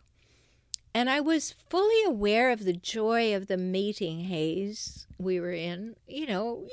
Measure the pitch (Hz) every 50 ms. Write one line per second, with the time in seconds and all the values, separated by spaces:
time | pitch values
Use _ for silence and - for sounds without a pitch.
0 | _ _ _ _ _ _ _ _ _ _ _ _ _ _ - - _ _ - 226
1 | 247 254 269 294 285 320 330 302 - - - - - - 339 370 403 427 453 440
2 | 440 370 247 202 208 202 214 226 254 254 240 220 202 185 175 180 - - - 226
3 | 214 220 233 233 233 220 208 190 196 196 190 185 185 185 185 190 202 208 208 -
4 | 202 160 160 165 175 190 180 156 156 160 165 185 196 202 214 - - - - -
5 | - - - - 180 185 185 175 175 175 180 165 165 175 175 180 208 233 - -
6 | _ - 262 294 311 262 190 185 220 233 233 - 392 480